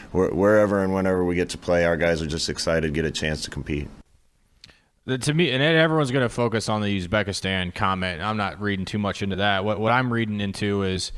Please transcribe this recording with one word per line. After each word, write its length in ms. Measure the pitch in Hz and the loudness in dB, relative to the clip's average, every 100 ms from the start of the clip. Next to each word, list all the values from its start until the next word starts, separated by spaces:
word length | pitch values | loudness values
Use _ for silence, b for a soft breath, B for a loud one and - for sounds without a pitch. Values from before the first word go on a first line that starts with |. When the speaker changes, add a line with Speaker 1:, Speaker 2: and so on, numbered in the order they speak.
| B | B
Speaker 1:
Where-, 240 | 90 92 | 0 0
wherever 480 | 82 101 107 104 101 | 2 4 6 4 2
and 100 | 95 | 2
whenever 320 | 95 95 92 | 2 2 2
we 120 | 90 87 | 2 0
get 140 | 85 | -2
to 80 | 85 | -4
play, 260 | - 87 | 0 2
our 120 | 85 82 | 2 2
guys 240 | 85 80 | 2 0
are 60 | 78 | -2
just 220 | 80 - | -4 -4
excited 400 | 73 85 82 80 | -4 -2 0 0
to 40 | |
get 120 | 73 | 0
a 80 | 80 | -2
chance 300 | - 78 78 | -2 -4 -4
to 80 | - | -6
compete. 360 | - 67 71 69 - - _ _ _ _ _ B B B _ | -8 -6 -6 -6 -14 -20 _ _ _ _ _ B B B _
Speaker 2:
The, 120 | - 131 | -6 -2
to 140 | 131 | 0
me, 200 | 156 165 | 2 2
and 100 | 127 | 2
everyone's 480 | 151 160 160 160 135 | 4 4 4 4 2
gonna 180 | 135 120 | 2 0
focus 400 | - 120 110 - | 2 0 0 0
on 140 | 107 | -2
the 180 | 104 98 | 0 -2
Uzbekistan 720 | 87 107 101 92 95 95 90 | 0 0 0 -2 -2 -2 -2
comment. 480 | - 98 92 92 82 | -2 0 0 -2 -4
I'm 160 | 104 107 | -4 -2
not 240 | 98 85 | -4 -4
reading 240 | 104 98 | -2 -2
too 140 | 92 107 | -4 -2
much 240 | 101 - | -2 -2
into 140 | 98 90 | -4 0
that. 280 | 104 98 | 2 2
What, 140 | 104 104 | 0 0
what 140 | 110 | 2
I'm 200 | 123 127 | 2 0
reading 280 | 113 110 104 | -2 -2 -2
into 420 | 101 - 104 101 | -4 -2 -2 0
is, 300 | 95 92 - | 0 -2 -6